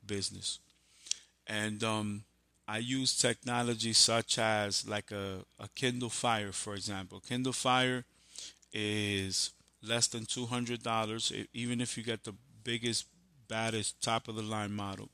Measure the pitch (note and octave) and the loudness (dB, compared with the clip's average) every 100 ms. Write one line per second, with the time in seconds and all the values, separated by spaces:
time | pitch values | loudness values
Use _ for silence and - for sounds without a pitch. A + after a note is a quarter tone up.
0 | G2+ G2+ F#2+ G2 G2 - _ _ _ _ | -4 -4 -4 -4 -6 -6 _ _ _ _
1 | - - - _ - G#2 G#2+ G#2 A2+ A2 | -6 -6 -6 _ -4 -2 0 0 0 0
2 | G#2+ G#2 G#2 _ _ _ - G#2+ A#2+ C3 | -2 -4 -10 _ _ _ -6 -4 -2 0
3 | C3 - B2 A#2 B2 A#2+ A#2+ A2+ A#2 A2 | 2 4 2 2 0 0 2 0 4 6
4 | - A2+ - - A2 G#2+ G2+ F#2+ G#2+ G#2 | 6 6 2 2 4 4 2 0 -2 -4
5 | - G#2 G2 F#2+ F#2 _ G#2 - C3 B2 | -4 -6 -4 -6 -10 _ -14 -2 0 0
6 | A#2+ - B2 A2 G2+ F#2 - G2+ G2 G2 | -2 0 2 2 0 -4 -6 -6 -4 -6
7 | F#2 F#2+ - B2 C3 A#2+ C3 B2+ B2+ B2+ | -6 -14 -4 -2 0 2 4 6 4 2
8 | - _ - - - - _ G#2+ G#2+ G#2+ | -4 _ -18 -14 -14 -16 _ -4 0 2
9 | G#2 G2 F#2+ F#2+ - - _ _ G#2+ A#2+ | 2 2 0 0 -2 -4 _ _ -2 2
10 | A#2 A#2 A2+ C3 A#2+ B2 A#2+ A#2+ A#2 A2+ | 2 0 -6 -4 -2 -2 -2 -4 0 0
11 | A2 A2+ - A2+ A2 A#2+ A#2+ A#2+ A#2+ - | 0 -2 -2 -4 -6 -6 -2 0 -2 -2
12 | A#2 A2+ - G#2 - - A2+ A#2 A#2 A2 | -4 -4 -6 -14 -18 -12 -4 -2 0 -2
13 | - _ _ _ _ A2 A2+ A2 G2+ - | -4 _ _ _ _ -2 0 0 -2 -2
14 | - A2+ - A2 G#2+ G#2+ G#2 G#2 G2 G2 | 0 0 0 -6 -4 -2 -2 -2 -4 -6
15 | G2+ | -12